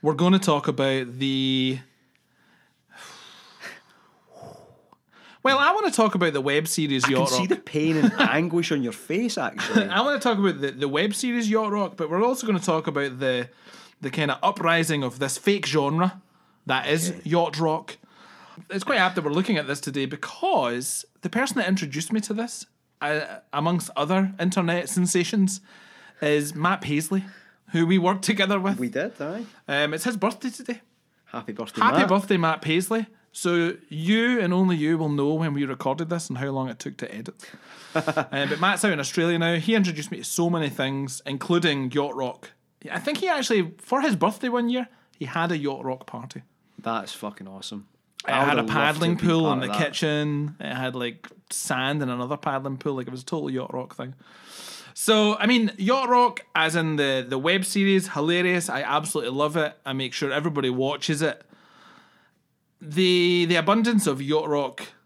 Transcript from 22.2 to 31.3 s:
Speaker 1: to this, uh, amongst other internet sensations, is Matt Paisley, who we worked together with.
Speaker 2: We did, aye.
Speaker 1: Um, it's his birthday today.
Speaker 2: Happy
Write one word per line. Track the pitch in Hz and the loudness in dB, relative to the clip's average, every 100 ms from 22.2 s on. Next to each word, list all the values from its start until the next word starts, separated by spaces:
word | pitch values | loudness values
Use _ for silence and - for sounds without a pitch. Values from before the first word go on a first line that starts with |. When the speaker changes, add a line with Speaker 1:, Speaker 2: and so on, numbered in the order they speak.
Speaker 1:
to | 208 214 | -2 -4
this, | 233 - - _ _ _ | -6 -8 -16 _ _ _
uh, | 147 151 151 107 _ | -2 -2 -4 -12 _
amongst | 143 156 175 165 - | -2 0 0 -2 -4
other | 147 185 196 196 | 2 2 2 0
internet | 180 185 170 170 - | 0 2 0 0 -2
sensations, | - 180 180 170 214 190 - - - - - - - | 0 2 2 2 2 2 0 -12 -20 -20 -20 -20 -4
is | 151 147 147 160 | 2 2 0 -2
Matt | 170 190 | 0 0
Paisley, | 185 147 160 190 190 - - _ _ | -2 -2 0 -2 -4 -14 -20 _ _
who | 165 165 | 0 4
we | 190 | 4
worked | 175 196 | 4 0
together | - 208 190 202 | 0 0 2 2
with. | 190 156 | 0 -2
Speaker 2:
We | 123 | -2
did, | 123 139 - | -2 -4 -6
aye. | 147 196 226 - - | -8 -8 -10 -16 -4
Speaker 1:
Um, | 143 147 | 0 0
it's | 156 247 | 0 -4
his | 220 | 0
birthday | 196 226 254 | -2 -2 -10
today. | - 262 233 _ _ _ _ | -10 -10 -10 _ _ _ _
Speaker 2:
Happy | _ | _